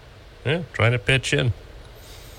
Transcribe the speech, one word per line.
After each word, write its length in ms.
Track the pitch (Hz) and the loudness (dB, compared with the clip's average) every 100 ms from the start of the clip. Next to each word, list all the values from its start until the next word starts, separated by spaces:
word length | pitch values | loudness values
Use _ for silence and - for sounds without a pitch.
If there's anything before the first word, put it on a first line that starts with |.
| - - - - 117 | -20 -20 -20 -6 -2
Yeah, 180 | 165 151 | 0 -2
try 160 | - 110 | 2 4
to 100 | 123 | 4
pitch 340 | - 135 - | 2 2 4
in. 200 | 147 131 - - - - - - - - | 2 2 0 -8 -18 -18 -20 -18 -18 -18